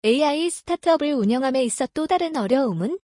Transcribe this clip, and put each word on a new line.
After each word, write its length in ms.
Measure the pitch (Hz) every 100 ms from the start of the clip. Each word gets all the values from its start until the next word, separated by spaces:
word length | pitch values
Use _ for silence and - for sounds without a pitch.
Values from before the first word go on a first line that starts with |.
에이아이 460 | 214 254 302 294 339
스타트업을 640 | - - 339 339 320 294
운영함에 500 | 285 202 247 262 262
있어 220 | 247 - 254
또 120 | - 311
다른 300 | 359 330 311
어려움은? 640 | 196 262 262 165 196 370